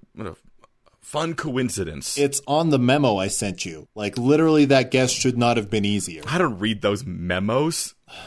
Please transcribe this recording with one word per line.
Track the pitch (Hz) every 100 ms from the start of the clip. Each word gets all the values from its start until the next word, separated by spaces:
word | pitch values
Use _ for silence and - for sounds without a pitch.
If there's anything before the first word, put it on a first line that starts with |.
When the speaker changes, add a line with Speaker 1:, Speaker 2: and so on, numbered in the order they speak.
| -
Speaker 1:
what | - 101
a | - _ - _ _ _ _
fun | - 151 165
coincidence. | 165 156 127 127 - 82 76 - -
Speaker 2:
It's | 143 139 -
on | 147 165
the | 139
memo | 123 143 135 101
I | 98
sent | - 104 90
you. | 95 78 73
Like, | 107 101 107
literally, | 123 151 160 156 139
that | 135 127
guess | 131 127
should | - 131 120
not | 120 117
have | 104
been | 107
easier. | 101 104 92 80 76
Speaker 1:
I | 165
don't | 165 95
read | 104 107
those | 104 101
memos. | 131 90 87 90 101 127 156 165 - - _ -